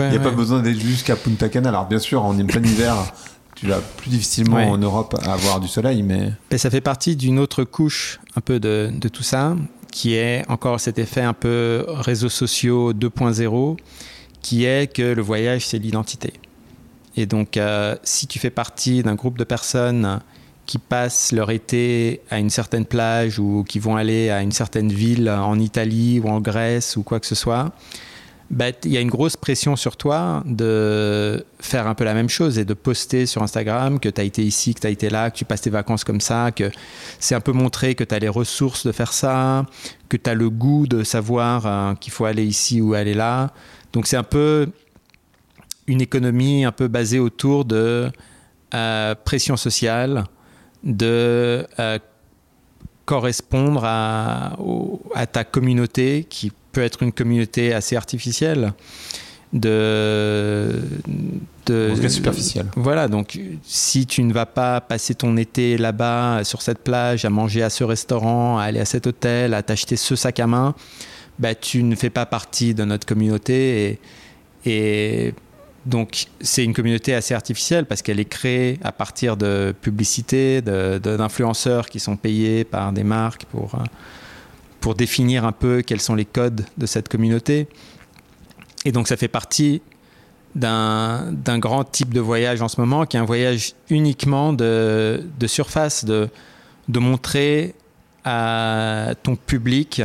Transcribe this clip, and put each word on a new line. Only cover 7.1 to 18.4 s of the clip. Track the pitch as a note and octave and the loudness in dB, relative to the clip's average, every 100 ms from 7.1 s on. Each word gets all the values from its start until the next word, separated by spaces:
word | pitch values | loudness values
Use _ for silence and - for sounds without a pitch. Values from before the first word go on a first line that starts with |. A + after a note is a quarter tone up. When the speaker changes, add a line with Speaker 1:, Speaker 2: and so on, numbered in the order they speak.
| D3+ | 0
Speaker 1:
d'une | B2+ C3 | 2 2
autre | C#3 - | 2 0
couche | B2+ - D3+ - - - - - | -4 0 0 0 -6 -10 -8 -8
un | |
peu | - B2 | 0 0
de, | G#2+ G#2+ G#2+ | 2 0 0
de | A#2 A2+ | -2 -4
tout | - | -4
ça, | B2 C3 D3 F3 D3 - - | -2 0 0 0 -4 -10 -16
qui | - A#2 A2+ | -4 0 2
est | A#2 B2 - | 2 0 -2
encore | A#2 C3 A#2+ | -2 0 0
cet | - A2+ | -2 -2
effet | A2+ - | -2 0
un | A#2+ | 0
peu | A2 A#2+ A#2+ A#2 A#2 - | 0 0 2 2 0 -2
réseaux | D3+ B2 A#2+ A#2+ | -4 -2 0 0
sociaux | - B2 - B2 B2 A#2+ | 0 -2 0 2 4 2
deux | G#2+ A#2+ | 0 -2
point | - A#2+ | 0 0
zéro, | A2 A2+ A#2 C#3 D#3+ - - - - - - | 2 0 2 0 -2 -10 -20 -20 -20 -20 -14
qui | - A#2 A#2+ | -2 0 2
est | C3+ C#3+ | 2 0
que | - | 0
le | A#2+ A#2 | 0 0
voyage, | G#2 A2 A#2 B2 - | 0 0 0 0 -2
c'est | A2 | -4
l'identité. | G#2+ A2 A2+ - - - - - - - - - - - | -2 -2 -4 -6 -10 -10 -20 -20 -20 -20 -20 -20 -10 -4
Et | G#2 | -2
donc, | G#2+ G#2 A2 | 0 0 0
euh, | G#2 G#2 G#2 A#2 | 0 0 -2 -4
si | - - C3+ | -4 -4 -4
tu | |
fais | - | -4